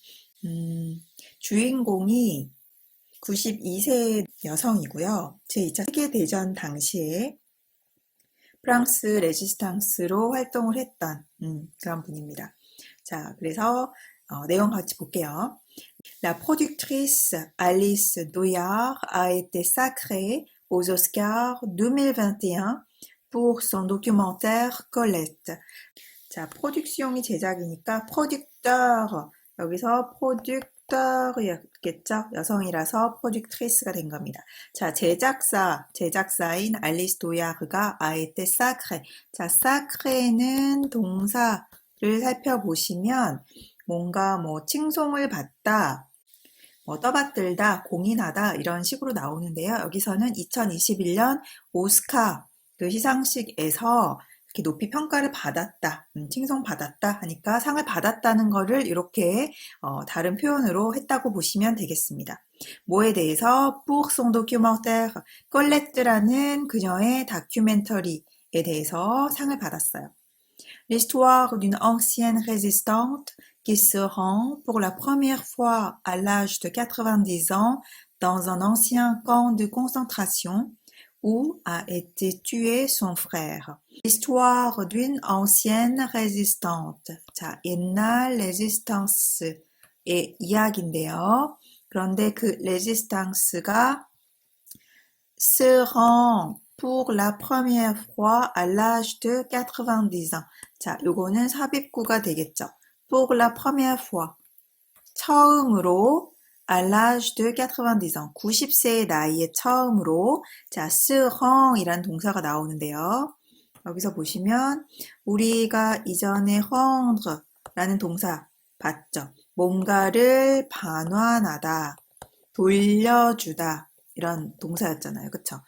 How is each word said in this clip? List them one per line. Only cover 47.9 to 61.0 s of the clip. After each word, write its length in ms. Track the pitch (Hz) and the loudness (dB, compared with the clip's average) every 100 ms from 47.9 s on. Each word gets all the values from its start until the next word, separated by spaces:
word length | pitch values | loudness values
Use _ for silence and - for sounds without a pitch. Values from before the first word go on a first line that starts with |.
| 170 190 226 175 175 208 | -4 0 0 -2 -2 -2
이런 280 | 165 160 175 | -2 -4 -4
식으로 300 | 175 269 269 | -4 -4 -4
나오는데요. 600 | 208 139 160 170 160 175 226 | -4 -4 -6 -6 -6 -4 -2
여기서는 520 | 175 185 202 190 240 214 | -4 -4 -2 0 0 -2
이천이십일 800 | - 247 214 170 - 196 175 | -8 -4 -2 0 -2 0 0
년 260 | 180 247 277 - - _ | 2 2 0 -6 -20 _
오스카 760 | 180 190 - - 277 220 151 - _ _ - | -2 2 2 2 2 2 0 -10 _ _ -8
그 80 | 180 | -4
시상식에서 1300 | 220 269 262 262 262 226 - 156 151 233 240 180 135 - _ _ | 0 0 2 0 -2 -6 -4 -2 0 2 2 2 -2 -12 _ _
이렇게 160 | - | -6
높이 260 | 156 156 208 | -4 -4 -4
평가를 440 | 294 311 285 277 | -6 -2 0 -2
받았다, 760 | - 147 151 170 - 160 151 - 151 | -4 -6 -4 -6 -6 -6 -6 -12 -12
음, 140 | 147 | -10
칭송받았다 880 | - 269 269 220 180 143 - 202 202 | -6 -4 -4 -4 -8 -8 -4 -4 -2
하니까 400 | 170 160 - 233 | -6 -10 -2 -2
상을 240 | 294 294 | 0 -4
받았다는 640 | 302 175 202 226 233 220 214 | -2 -2 -2 0 2 4 2
거를 380 | 202 190 262 254 | 2 2 0 0
이렇게, 640 | 185 - - 175 208 302 - - - | -2 -4 0 2 2 -2 -6 -20 -12
어, 240 | 139 139 143 | -8 -8 -8
다른 320 | - 170 202 | -4 -4 -2
표현으로 560 | 294 285 233 175 220 | 0 2 2 2 0
했다고 400 | 247 | -2